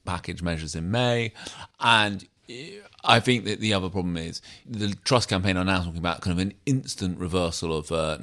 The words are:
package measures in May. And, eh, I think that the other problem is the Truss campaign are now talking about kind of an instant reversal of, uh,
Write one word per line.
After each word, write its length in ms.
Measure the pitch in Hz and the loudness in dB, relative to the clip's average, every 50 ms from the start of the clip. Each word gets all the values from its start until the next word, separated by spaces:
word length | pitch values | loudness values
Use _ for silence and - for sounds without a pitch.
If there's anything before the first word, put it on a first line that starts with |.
| _ | _
package 360 | - 92 87 - - 87 82 | -6 -6 -6 -4 -6 -6 -4
measures 320 | 85 85 85 80 80 76 78 | -2 -2 -2 -2 -4 -6 -6
in 160 | 82 82 87 | -6 -4 -2
May. 440 | 104 120 123 123 120 120 117 113 - - - - - - - - _ _ | 0 2 2 2 2 0 0 -4 -6 -10 -14 -14 -14 -14 -16 -18 _ _
And, 480 | - 120 113 110 107 104 101 95 - - _ _ _ - | 4 6 6 6 6 4 0 -4 -8 -14 _ _ _ -14
eh, 300 | 120 120 143 175 - 104 104 - - - - | -14 -12 -12 -14 -16 -18 -20 -20 -20 -4 4
I 160 | 120 117 117 | 6 6 6
think 260 | 104 123 127 117 98 | 6 4 2 2 0
that 140 | 101 104 - | -4 -4 -2
the 160 | 107 107 104 | 0 2 2
other 140 | 95 92 92 | 2 0 0
problem 280 | 87 98 87 87 87 82 | -2 -2 -2 0 -2 -2
is 240 | 80 82 82 - - - - - _ | -4 -6 -8 -12 -14 -16 -20 -20 _
the 300 | - 120 104 107 101 98 - - | -10 -6 -4 -2 -4 -4 -4 0
Truss 220 | - 135 120 - - | 2 4 4 4 4
campaign 280 | 107 92 92 101 92 | 0 2 2 2 2
are 80 | 90 92 | 2 2
now 200 | 92 95 92 87 | 2 2 0 0
talking 160 | 87 80 85 | -2 -6 -2
about 220 | 80 87 85 - | -2 -2 -2 0
kind 140 | - 95 87 | -2 -2 0
of 40 | 87 92 | 0 0
an 120 | 101 98 - _ | -2 -4 -6 _
instant 540 | 143 135 135 131 - - - 101 92 85 - | 0 0 0 0 -6 -6 -4 -2 -4 -2 -2
reversal 580 | 92 87 82 92 87 82 82 - - 82 80 78 | -4 -2 0 0 0 0 -2 -2 -2 -2 -2 -2
of, 140 | 76 - | -2 -2
uh, 260 | 82 82 80 78 76 73 | -2 0 0 0 -2 -4